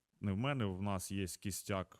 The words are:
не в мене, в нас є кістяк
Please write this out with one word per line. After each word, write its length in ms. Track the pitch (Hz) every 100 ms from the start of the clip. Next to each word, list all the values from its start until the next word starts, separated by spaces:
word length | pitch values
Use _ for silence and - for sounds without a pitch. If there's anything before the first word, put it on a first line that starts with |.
| _ -
не 120 | 104
в 40 | 98
мене, 280 | 131 139
в 180 | 104 92
нас 280 | 101 98 -
є 160 | 98 92
кістяк 720 | - 104 92 - 98 90 -